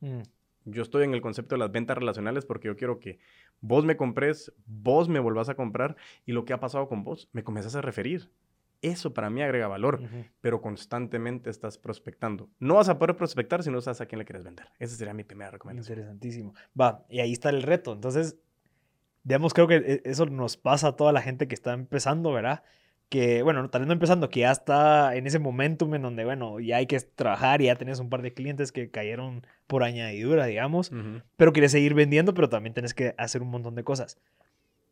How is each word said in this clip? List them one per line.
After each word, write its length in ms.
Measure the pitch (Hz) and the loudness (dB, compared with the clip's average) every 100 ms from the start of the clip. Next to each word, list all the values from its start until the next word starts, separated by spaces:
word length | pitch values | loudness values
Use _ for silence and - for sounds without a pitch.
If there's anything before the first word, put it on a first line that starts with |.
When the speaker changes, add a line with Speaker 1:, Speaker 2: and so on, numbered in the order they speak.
Speaker 1:
Mm. 200 | 139 123 104 _ _ _ 107 | -12 -10 -12 _ _ _ -10
Speaker 2:
Yo 160 | 110 | -8
estoy 220 | 113 143 | -2 0
en 100 | 143 | 0
el 80 | 123 | 0
concepto 320 | 117 107 117 | -4 -8 -6
de 40 | 131 | -4
las 140 | 107 | -2
ventas 240 | 117 117 123 | -4 -4 -4
relacionales 480 | 120 104 107 139 | -4 -4 -4 -6
porque 240 | 139 107 110 | -6 -8 -8
yo 80 | 101 | -6
quiero 240 | 123 117 | -6 -6
que 180 | 98 90 _ _ _ _ | -10 -16 _ _ _ _
vos 240 | 110 131 | 2 2
me 120 | 160 160 | 4 0
compres, 560 | 127 120 143 151 - _ - | -2 0 -2 -2 -10 _ -20
vos 420 | 107 117 147 170 | -4 2 4 4
me 100 | 151 | 0
volvás 300 | 113 110 120 | 0 -2 -4
a 60 | |
comprar 420 | 131 117 117 139 - - - - | -4 -6 -4 -4 -6 -20 -16 -6
y 60 | |
lo 120 | 120 | -6
que 80 | 120 | -4
ha 80 | 127 | -6
pasado 260 | 127 139 135 | -4 -4 -4
con 160 | 107 | -6
vos, 280 | - - - | -8 -12 -10
me 100 | 117 | -12
comenzás 320 | 113 104 104 143 | -8 -8 -6 -6
a 40 | |
referir. 500 | 135 104 120 175 - _ _ _ _ _ | -6 -6 -6 -6 -10 _ _ _ _ _
Eso 300 | 160 175 156 | -6 -4 -6
para 160 | 123 107 | -6 -4
mí 140 | 123 | -2
agrega 260 | 143 123 104 | -2 -2 -2
valor, 280 | 98 127 127 | -2 -2 -2
Speaker 1:
Ujú. 220 | 120 120 110 _ | -6 -14 -16 _
Speaker 2:
pero 220 | 117 113 | -4 -2
constantemente 880 | 110 101 - 120 117 117 120 123 120 | -4 -12 -8 -8 -6 -6 -6 -8 -10
estás 260 | 104 110 - | -10 -12 -12
prospectando. 760 | 113 104 - - 113 101 107 _ | -12 -12 -14 -10 -8 -8 -12 _
No 180 | 131 202 | 4 6
vas 120 | 185 | 6
a 80 | 143 | 4
poder 160 | 165 | 0
prospectar 480 | 175 170 127 110 175 | 0 -4 -4 -2 -4
si 80 | 151 | -2
no 100 | 123 | -4
sabes 200 | 127 123 | -6 -8
a 60 | 117 | -10
quién 120 | 110 | -12
le 60 | |
quieres 180 | - 98 | -12 -16
vender. 260 | 87 90 - _ | -18 -20 -20 _
Esa 180 | 120 117 | -12 -10
sería 160 | 104 | -10
mi 120 | 107 | -10
primera 260 | 104 101 98 | -14 -16 -16
recomendación. 480 | 101 101 120 110 110 | -16 -14 -14 -12 -12
Speaker 1:
Interesantísimo. 560 | 104 101 120 117 101 - _ 131 | -12 -12 -12 -10 -14 -16 _ 2
Va, 260 | 123 107 _ | 2 2 _
y 100 | 123 | -2
ahí 120 | 120 | -2
está 180 | 120 147 | -2 0
el 120 | 139 | 0
reto. 300 | 139 175 131 | 2 0 -2
Entonces, 460 | 104 127 143 160 - _ _ _ _ _ _ _ _ | -6 -2 -2 -2 -6 _ _ _ _ _ _ _ _
digamos, 300 | 127 135 160 | 0 2 4
creo 140 | 170 170 | 6 6
que 80 | 165 | 6
e-, 260 | 135 143 | 4 0
eso 200 | 127 135 | -2 0
nos 320 | 156 135 120 - | 0 0 -6 -2
pasa 320 | 127 139 151 | 2 4 2
a 80 | 127 | 4
toda 160 | 151 | 4
la 80 | 143 | 4
gente 260 | 131 127 135 | 0 -4 -4
que 80 | |
está 200 | 127 123 | -4 -6
empezando, 580 | 123 127 139 135 160 165 | -6 -4 -2 0 0 0
¿verdad? 300 | 120 117 151 _ _ _ _ _ | 0 0 -4 _ _ _ _ _
Que, 320 | 135 120 120 | 2 4 4
bueno, 260 | 147 139 135 | 4 2 0
tal 140 | 127 | -2
vez 40 | 139 | 0
no 60 | |
empezando, 380 | 170 170 175 147 | 2 4 4 2
que 100 | 123 | 2
ya 100 | 123 | 4
está 640 | 135 - 143 151 151 139 | 2 2 6 8 6 6
en 120 | 127 135 | 2 0
ese 120 | 156 | 0
momentum 560 | 139 123 151 156 156 | 0 0 0 0 0
en 60 | 147 | 0
donde, 240 | 127 117 | -4 -4
bueno, 340 | 117 135 113 107 | -4 -4 -6 -6
ya 180 | 117 120 | 0 0
hay 100 | 131 | 2
que 120 | 135 | -2
trabajar 600 | - - 117 101 131 147 | -2 -2 0 2 4 6
y 60 | 127 | 4
ya 100 | 123 | 2
tenés 220 | 123 127 | -2 -6
un 100 | 123 | -4
par 140 | 127 | -6
de 100 | 123 | -6
clientes 400 | 127 135 143 135 | -8 -8 -4 -4
que 180 | 127 117 | -6 -8
cayeron 560 | 110 107 117 127 123 - _ - | -6 -6 -6 -8 -12 -16 _ -2
por 160 | 135 | 2
añadidura, 640 | 120 120 113 104 123 160 123 | 2 0 -6 -4 2 4 2
digamos, 440 | 107 135 175 180 | 0 0 -2 -2
Speaker 2:
Ujú. 300 | 120 107 113 - - | -6 -8 -12 -14 4
Speaker 1:
pero 160 | 160 | 6
quieres 200 | 147 143 | 8 6
seguir 200 | 147 143 | 6 6
vendiendo, 400 | 147 147 147 190 | 6 6 6 4
pero 160 | 180 147 | 4 2
también 240 | 113 113 | 2 -4
tenés 220 | 117 120 | -6 -6
que 200 | - 123 - | -2 -4 -2
hacer 240 | 117 127 | -6 -4
un 80 | 123 | -6
montón 240 | 120 120 | -6 -8
de 100 | 117 | -6
cosas. 340 | 117 135 - - _ _ _ _ _ _ _ | -4 -4 -6 -14 _ _ _ _ _ _ _